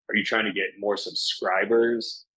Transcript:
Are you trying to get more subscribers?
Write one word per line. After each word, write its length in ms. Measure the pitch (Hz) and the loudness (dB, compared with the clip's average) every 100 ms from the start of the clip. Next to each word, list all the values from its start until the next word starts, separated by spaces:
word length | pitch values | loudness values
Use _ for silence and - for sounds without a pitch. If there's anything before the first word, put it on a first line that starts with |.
| - | -4
Are 60 | 110 | -2
you 60 | - | 0
trying 180 | 113 | 0
to 80 | 107 | 0
get 260 | 95 95 101 | -2 -4 -4
more 180 | 101 98 | -2 -2
subscribers? 1300 | 90 - - - 101 95 104 117 120 117 - - - | -4 -4 -4 -2 0 0 4 4 4 2 -4 -12 -18